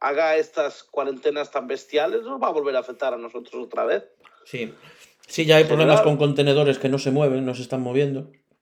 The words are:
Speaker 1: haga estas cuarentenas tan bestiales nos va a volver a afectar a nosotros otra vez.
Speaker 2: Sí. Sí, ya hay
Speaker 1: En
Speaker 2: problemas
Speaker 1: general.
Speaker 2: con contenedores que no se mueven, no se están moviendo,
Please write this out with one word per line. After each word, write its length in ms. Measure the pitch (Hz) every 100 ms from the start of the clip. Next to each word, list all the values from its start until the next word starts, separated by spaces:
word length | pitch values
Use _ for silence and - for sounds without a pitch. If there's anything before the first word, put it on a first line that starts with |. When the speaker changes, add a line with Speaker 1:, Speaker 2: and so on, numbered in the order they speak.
Speaker 1:
haga 360 | 135 143 160 156
estas 460 | 156 - 143 -
cuarentenas 680 | - - 139 131 151 143 143
tan 160 | 139 127
bestiales 540 | 135 - 147 160 220
nos 200 | 226 269
va 60 | 214
a 40 |
volver 220 | 156 143
a 60 | 127
afectar 340 | 123 120 135
a 40 | 123
nosotros 360 | 117 120 - -
otra 200 | 117 -
vez. 200 | 117 196 - _ _ _
Speaker 2:
Sí. 300 | - 123 113 - - - - _ -
Sí, 160 | -
ya 120 | 156 156
hay 60 |
Speaker 1:
En 60 | 156
Speaker 2:
problemas 300 | 151 156 151
Speaker 1:
general. 180 | 160 147
Speaker 2:
con 80 | 147
contenedores 500 | 139 143 139 143 135
que 80 | 131
no 100 | 139
se 140 | 139
mueven, 320 | 135 147 131 131
no 80 |
se 80 | 123
están 200 | 127 131
moviendo, 480 | 123 127 143 135 - _ _ _